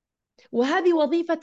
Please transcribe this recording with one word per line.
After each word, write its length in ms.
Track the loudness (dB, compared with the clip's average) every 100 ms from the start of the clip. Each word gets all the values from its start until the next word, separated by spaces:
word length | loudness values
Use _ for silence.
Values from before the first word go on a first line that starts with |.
| _ _ _ _ -10
وهذه 400 | -4 0 0 2
وظيفة 480 | 2 2 -2 -2 -6